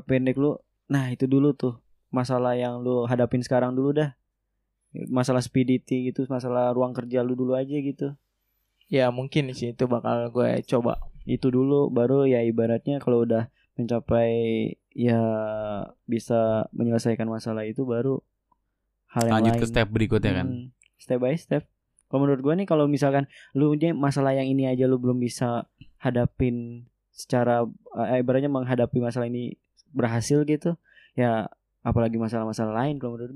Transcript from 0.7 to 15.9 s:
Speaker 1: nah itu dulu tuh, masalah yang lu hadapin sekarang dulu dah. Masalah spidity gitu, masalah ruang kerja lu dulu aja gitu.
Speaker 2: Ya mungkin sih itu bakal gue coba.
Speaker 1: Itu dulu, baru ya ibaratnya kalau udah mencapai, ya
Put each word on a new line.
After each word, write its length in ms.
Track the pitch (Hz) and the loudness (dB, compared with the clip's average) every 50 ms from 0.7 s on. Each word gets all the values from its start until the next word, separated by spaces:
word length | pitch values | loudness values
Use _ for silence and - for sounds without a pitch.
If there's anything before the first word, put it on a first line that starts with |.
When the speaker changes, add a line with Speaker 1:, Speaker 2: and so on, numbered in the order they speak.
| _ _ _ | _ _ _
Speaker 1:
nah 180 | - 139 139 131 | -2 -2 -2 -2
itu 180 | 127 123 - 131 | -2 -2 -2 0
dulu 280 | 131 135 139 143 147 | 2 4 4 4 4
tuh, 240 | 135 - 131 123 117 - _ _ _ _ _ - | 2 0 -2 -4 -4 -6 _ _ _ _ _ -6
masalah 440 | - 127 127 127 127 123 123 123 123 | -4 -2 -2 0 0 0 2 0 0
yang 220 | 123 123 120 120 120 | 0 -2 -2 -4 -4
lu 260 | 123 123 123 120 117 | -2 0 0 0 0
hadapin 360 | 120 127 123 120 - 131 123 | 0 2 2 2 2 2 -2
sekarang 320 | 117 - 131 123 123 127 | 0 2 2 2 2 0
dulu 200 | 127 131 135 143 143 | 0 0 0 2 2
dah. 180 | 151 151 139 - _ _ _ _ _ _ _ _ _ _ _ _ _ _ _ | 2 0 -2 -4 _ _ _ _ _ _ _ _ _ _ _ _ _ _ _
Masalah 480 | - - - - 127 127 127 131 127 123 | -12 -10 -8 -2 -2 0 0 2 0 0
spidity 720 | 120 - - 131 127 123 127 120 - - 131 127 127 127 | 0 0 0 0 2 2 2 0 0 -2 -4 -2 -2 -4
gitu, 160 | 123 - 131 | -4 -4 -4
masalah 460 | 131 131 123 127 123 123 123 123 123 | -4 -4 -6 -4 -2 0 0 0 0
ruang 180 | 123 127 127 127 | 2 0 0 -2
kerja 320 | 120 127 120 120 123 127 | -2 -6 -6 -2 -2 -2
lu 140 | 120 123 127 | 0 0 -2
dulu 180 | 123 127 123 127 | -2 -2 -2 -2
aja 240 | 131 135 135 147 147 | -2 -2 -4 -4 -4
gitu. 320 | 135 143 135 - 143 143 143 - _ _ _ _ _ _ _ _ _ _ _ _ _ - | -4 -4 -6 -4 -6 -8 -8 -10 _ _ _ _ _ _ _ _ _ _ _ _ _ -2
Speaker 2:
Ya 180 | - 131 127 123 | 0 2 2 2
mungkin 440 | 123 127 131 135 - 156 139 127 | 0 -4 -6 -2 -2 -2 -2 -2
sih 180 | 123 - 120 120 | -4 -6 -6 -6
itu 160 | 117 - 135 | -2 -2 0
bakal 400 | 123 120 117 - 117 120 120 120 120 | 0 0 -2 0 0 -2 -2 -2 -2
gue 220 | 117 123 120 120 120 123 - | 0 0 2 2 0 -2 -2
coba. 320 | - 135 117 120 127 - - - - - - | 0 0 0 0 0 -2 -4 -6 -12 -14 -12
Speaker 1:
Itu 240 | - - 127 - - 131 | -6 -4 -4 0 0 2
dulu, 380 | 127 127 135 139 143 143 143 - | 2 2 2 4 2 2 2 2
baru 380 | 123 120 120 123 135 139 139 | 2 2 2 4 4 4 4
ya 160 | 135 123 117 | 4 4 2
ibaratnya 560 | 117 117 113 117 113 117 117 113 - 143 143 135 | 2 0 0 0 0 0 0 0 -2 -4 -4 -2
kalau 240 | - 127 120 117 | 0 2 2 4
udah 240 | 117 117 113 113 117 - _ _ _ _ - | 4 2 2 0 -2 -4 _ _ _ _ -8
mencapai, 580 | 127 120 113 120 113 - - 120 117 117 117 117 117 117 113 113 110 110 - - _ _ _ | -6 -4 -2 -2 -4 -2 0 2 2 2 2 2 0 0 0 0 0 -2 -4 -6 _ _ _
ya 300 | - - 120 120 117 113 113 113 110 110 110 107 107 107 107 104 104 98 - - | -6 0 2 2 2 2 2 0 -2 -2 -4 -4 -6 -6 -6 -6 -6 -6 -8 -10